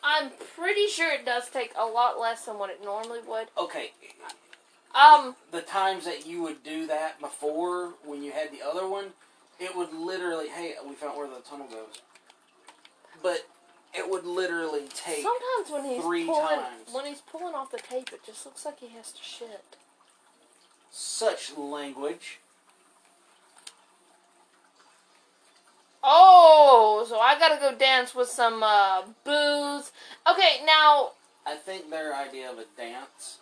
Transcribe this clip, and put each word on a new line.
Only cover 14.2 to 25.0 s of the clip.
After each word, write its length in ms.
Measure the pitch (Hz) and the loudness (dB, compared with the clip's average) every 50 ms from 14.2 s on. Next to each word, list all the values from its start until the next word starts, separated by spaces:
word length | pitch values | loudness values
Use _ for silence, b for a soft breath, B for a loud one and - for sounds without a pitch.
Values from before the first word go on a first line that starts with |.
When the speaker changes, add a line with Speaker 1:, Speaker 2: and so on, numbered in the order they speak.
| 170 | -8
Speaker 2:
literally 600 | 175 175 185 185 175 170 170 165 156 151 143 139 139 - | -8 -8 -6 -6 -6 -6 -6 -8 -6 -8 -8 -10 -10 -16
take 280 | - - - - - - | -16 -12 -10 -10 -6 -6
Speaker 1:
Sometimes 460 | 415 480 508 480 508 523 466 359 320 | -6 -6 -6 -6 -6 -6 -6 -6 -8
when 160 | 302 294 277 | -10 -10 -8
he's 180 | 277 254 285 339 | -8 -8 -8 -6
Speaker 2:
three 220 | 339 339 339 330 | -6 -4 -4 -4
Speaker 1:
pulling, 320 | 330 330 302 311 311 302 277 | -2 -2 -2 -2 -2 -4 -4
Speaker 2:
times. 300 | 247 247 - 226 220 233 | -6 -10 -14 -18 -20 -14
Speaker 1:
when 140 | 233 262 277 | -14 -12 -12
he's 160 | 285 285 277 | -12 -16 -18
pulling 320 | _ - - 320 349 359 320 | _ -20 -16 -14 -12 -12 -10
off 160 | 277 269 269 | -12 -12 -12
the 60 | - 226 | -14 -18
tape, 320 | - - 254 254 262 - | -16 -12 -12 -12 -12 -12
it 140 | - - _ | -18 -18 _
just 220 | - 214 - - 277 | -20 -20 -20 -20 -20
looks 180 | 262 - - | _ -16 -16
like 140 | 302 294 _ | -16 -16 _
he 80 | 262 233 226 233 | -20 -20 -20 -20
has 140 | 220 - | -20 -20
to 100 | - - | -20 -20
shit. 560 | - - - - 240 226 214 190 _ _ - _ _ _ _ _ _ _ _ _ _ _ _ _ _ _ _ _ _ _ _ _ _ _ | -20 -20 -18 -18 -18 -18 -18 -20 _ _ -20 _ _ _ _ _ _ _ _ _ _ _ _ _ _ _ _ _ _ _ _ _ _ _
Speaker 2:
Such 680 | - - - - - - 220 214 - - - - 139 | -20 -16 -14 -12 -8 -4 -2 -4 -4 -4 -12 -16 -14
language. 840 | 151 143 143 147 147 143 139 135 - 139 160 170 170 - - - - _ _ _ _ _ _ _ _ _ _ _ _ _ _ _ _ _ _ _ _ _ _ _ _ _ - _ _ _ _ _ _ _ _ _ _ _ _ _ _ _ _ _ _ _ _ _ _ _ _ _ _ | -12 -12 -10 -10 -12 -12 -12 -12 -10 -10 -10 -10 -10 -16 -20 -20 -20 _ _ _ _ _ _ _ _ _ _ _ _ _ _ _ _ _ _ _ _ _ _ _ _ _ -20 _ _ _ _ _ _ _ _ _ _ _ _ _ _ _ _ _ _ _ _ _ _ _ _ _ _